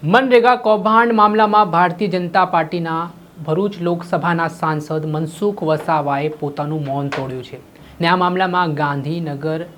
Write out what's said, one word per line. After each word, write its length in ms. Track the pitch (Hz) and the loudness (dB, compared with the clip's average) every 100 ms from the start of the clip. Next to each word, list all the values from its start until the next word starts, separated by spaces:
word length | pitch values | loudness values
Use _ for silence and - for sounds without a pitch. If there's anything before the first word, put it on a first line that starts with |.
મનરેગા 520 | 147 220 269 247 233 247 | 4 2 6 6 6 2
કૌભાંડ 560 | 226 214 196 220 240 | 2 2 4 4 4
મામલામાં 600 | 226 208 214 214 208 208 | 4 4 6 4 4 4
ભારતીય 360 | 170 180 170 208 | 4 2 2 -2
જનતા 380 | 180 175 190 175 | -2 0 0 2
પાર્ટીના 680 | 175 160 175 165 160 170 - - - 160 | 0 0 -4 -4 -4 -6 -10 -20 -14 -4
ભરૂચ 280 | 156 202 196 | -2 -2 -2
લોકસભાના 680 | 175 170 - 170 175 170 165 | -4 -4 -2 -2 0 -2 -2
સાંસદ 580 | 165 160 151 151 156 156 | -2 -4 -4 -4 -6 -4
મનસુખ 580 | 151 160 - 208 202 | -4 -6 -4 -4 -2
વસાવાએ 680 | 156 156 - 156 143 139 151 | -2 -2 0 -2 0 -2 -4
પોતાનું 560 | 151 147 143 147 156 139 | -4 -8 -6 -6 -4 -4
મૌન 220 | 139 143 | -4 -4
તોડ્યું 360 | 139 131 127 | -6 -8 -10
છે 140 | 120 131 - - - - | -12 -18 -20 -20 -20 -4
ને 60 | 170 | 0
આ 80 | 180 | 2
મામલામાં 580 | 180 180 185 180 175 | 0 0 0 0 -2
ગાંધીનગર 880 | 143 147 143 139 170 160 139 156 160 170 | -2 -4 -4 -6 -6 -6 -6 -6 -6 -8